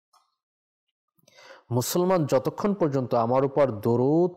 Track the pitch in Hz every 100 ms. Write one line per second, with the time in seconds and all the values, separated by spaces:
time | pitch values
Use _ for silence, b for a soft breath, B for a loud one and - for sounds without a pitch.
0 | _ _ _ _ _ _ _ _ _ _
1 | _ _ _ B B B B 120 123 175
2 | 180 185 143 175 156 - 208 202 165 135
3 | 123 120 113 127 139 143 135 107 117 117
4 | 127 156 175